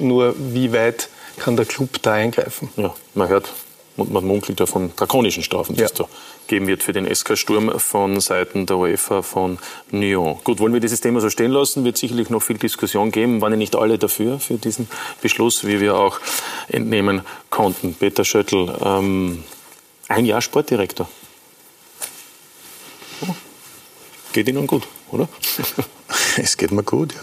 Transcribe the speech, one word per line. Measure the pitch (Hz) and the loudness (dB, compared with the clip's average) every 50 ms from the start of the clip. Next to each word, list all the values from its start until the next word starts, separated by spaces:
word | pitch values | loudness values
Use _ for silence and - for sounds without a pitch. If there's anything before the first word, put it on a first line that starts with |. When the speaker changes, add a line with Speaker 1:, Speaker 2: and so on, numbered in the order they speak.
Speaker 1:
Nur | 156 127 123 127 123 123 - - | 0 4 4 6 4 4 2 0
wie | 139 131 120 127 127 120 | -4 -4 0 0 0 2
weit | 117 113 113 117 117 - - - - - - - - - | 2 4 2 2 0 -2 -8 -12 -12 -18 -20 -18 -12 -4
kann | - - 120 | -2 2 2
der | 117 120 | 2 2
Club | - - - 139 123 - - | 0 0 -4 -4 -4 -4 -2
da | - 117 107 | 0 2 2
eingreifen? | 107 110 117 117 - - - - - - 107 - | 4 2 2 2 0 -2 -2 -6 -10 -10 -8 -4
Speaker 2:
Ja, | - 104 90 85 - - - - | -4 -4 -4 -4 -8 -16 -6 -2
man | 101 95 87 | -2 2 4
hört | 95 98 - - - - - - - - - - - | 4 2 2 0 -10 -14 -16 -18 -20 -20 -20 -16 -6
und | - 98 - | -6 -4 -2
man | 104 98 90 | 0 0 2
munkelt | 95 98 104 - - 101 - | 2 0 0 0 -4 0 0
ja | 92 | 0
von | - - 95 92 87 - | 0 0 -2 -2 -2 -2
drakonischen | - 104 - - 135 117 98 - 87 80 | -2 0 2 2 2 2 2 0 -2 -4
Strafen, | - - 98 - - - | -4 -2 -4 -2 -2 0
die | - | 0
Speaker 1:
Ja. | 110 | 0
Speaker 2:
es | 104 | 0
da | - - 151 - - - - - - - - - | 0 -4 -6 -6 -6 -16 -20 -20 -20 -20 -4 -2
geben | 107 98 95 95 | 0 0 2 0
wird | 95 90 - | 0 0 0
für | - | -2
den | 95 101 95 | -2 -2 0
S | - - - - | 0 -2 -2 0
K | - 110 | 0 0
Sturm | 101 - - 107 107 110 110 - - | 0 2 2 2 2 2 2 0 0
von | - - - 104 98 98 98 101 | -2 0 0 0 2 2 0 0
Seiten | 92 - 92 90 90 - - 101 95 | 0 0 0 0 0 0 -2 -4 -2
der | 87 95 | 0 0
uefa | 92 90 85 98 98 - - 104 98 | 2 2 2 2 0 0 0 0 -2
von | 92 - - 92 92 92 90 87 - - - - - - | -2 -2 -2 -2 -2 -2 -4 -6 -10 -14 -16 -16 -10 -6
Nyon. | - 101 104 98 98 92 85 80 73 - - | -2 0 0 2 2 2 0 0 -2 -2 -2
Gut, | - 117 95 | -2 0 2
wollen | 107 113 | 2 2
wir | 120 120 | 4 2
dieses | 110 110 120 113 | 2 0 -2 0
Thema | - 123 120 120 | 0 0 2 2
so | 107 107 | 2 0
stehen | - - 117 120 | 2 2 2 2
lassen? | 131 139 143 135 - 143 127 | 4 2 2 2 0 0 0
Wird | 123 120 - | 0 0 0
sicherlich | - 110 120 120 110 - | -4 -2 -2 -2 0 0
noch | 120 110 | 0 -2
viel | - - 117 | 0 -2 -2
Diskussion | 104 - 107 - - - 101 - 101 104 110 | -2 -2 -2 -2 -2 -4 0 2 2 2 2
geben, | - 107 113 123 120 110 | 2 2 2 2 2 2
waren | 107 107 | 2 2
ja | 110 | 2
nicht | 107 107 - - | 2 0 0 2
alle | - 113 110 113 107 | 2 4 4 4 2
dafür, | - 101 - - 107 117 135 143 | 2 0 0 0 0 -2 0 -2
für | - - 123 | -4 -4 -4
diesen | 113 - 113 107 - 120 - - - - - - - | -2 -2 -4 -4 -4 -6 -8 -8 -10 -12 -12 -10 -4
Beschluss, | - 110 - - 117 117 110 - - | -2 -2 2 2 2 2 2 0 0
wie | 101 104 101 | 0 2 2
wir | 101 104 95 | 4 4 4
auch | 95 98 95 - - - - - - - - - - - - | 4 4 2 2 -2 -6 -6 -6 -6 -6 -6 -10 -10 -6 -4
entnehmen | - - 110 113 110 104 98 101 98 95 98 - - - - _ | -2 -2 0 0 2 2 2 2 2 0 -2 -8 -16 -18 -10 _
konnten. | - - 110 95 92 - - 92 85 | -2 0 0 0 0 -2 -6 -6 -2
Peter | - 98 101 101 - 101 | 0 0 0 2 2 0
Schöttl, | - - 107 101 - - 95 90 87 - - | 2 2 2 2 4 2 2 2 0 -2 -2
ähm, | - 98 98 98 95 98 95 95 92 90 87 82 80 - - - - - - - _ _ _ _ - | 0 2 2 2 2 2 0 0 0 -2 -4 -6 -10 -16 -20 -20 -20 -20 -20 -20 _ _ _ _ -6
ein | - 104 107 123 | -2 0 2 4
Jahr | 113 104 101 | 4 2 2
Sportdirektor. | - - - 147 147 - 127 107 98 90 - - 90 - - - - - - - - - - - - - - _ - - - - - - - - - - - - - - - - - - - - - - - - - - - - | 0 0 0 0 2 2 2 0 0 -2 -2 -6 -8 -8 -8 -18 -20 -20 -20 -20 -20 -20 -20 -20 -20 -20 -20 _ -20 -20 -14 -14 -14 -14 -14 -18 -20 -20 -20 -20 -20 -20 -20 -20 -20 -20 -20 -20 -20 -20 -20 -20 -20 -18 -12 -10
Oh, | - 185 170 - - - - - - - - - - - - - - - - - - - | -8 -8 -8 -10 -12 -20 -20 -20 -20 -20 -20 -20 -20 -20 -20 -20 -20 -20 -20 -20 -16 -4
geht | - 113 101 | -2 0 0
Ihnen | 120 131 139 147 - | 2 0 0 0 0
gut, | - 131 - - - - - - | 0 0 -2 -4 -14 -20 -16 -6
oder? | - 120 180 156 - - - - - - 143 - - - | -2 -2 -2 -2 -4 -6 -6 -4 -4 -4 -6 -4 -4 -4
<laughs> | 127 - - - - - - - - - - | -6 -6 -10 -20 -12 -6 -2 -2 0 0 0
Speaker 3:
Es | - - - - | 0 0 0 0
geht | - - - | 0 0 0
mir | 98 104 101 | 0 0 0
gut, | - - 127 160 147 - - | 0 0 0 0 0 -4 -4